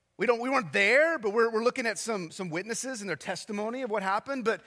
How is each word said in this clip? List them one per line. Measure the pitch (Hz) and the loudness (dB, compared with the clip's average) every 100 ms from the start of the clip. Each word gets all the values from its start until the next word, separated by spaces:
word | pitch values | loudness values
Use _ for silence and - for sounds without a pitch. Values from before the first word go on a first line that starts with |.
| _ - | _ -2
We | 202 | 2
don't, | 233 | 2
we | 247 | 2
weren't | 269 180 | 0 0
there, | 202 196 262 320 320 | 2 4 6 4 2
but | 214 | 0
we're, | 214 233 | 2 2
we're | 220 | 2
looking | 233 - 233 | 2 2 -2
at | 202 | -2
some, | - 214 165 | -4 -4 -6
some | 151 185 | -6 -4
witnesses | 160 208 226 254 247 | -4 -4 -6 -6 -6
and | 202 | -6
their | 156 | -6
testimony | - 180 - 208 214 247 | -4 -6 -6 -4 -4 -4
of | 254 | -2
what | 214 | 0
happened. | 190 202 240 277 | 0 0 -2 -2
But | 220 185 | 0 -2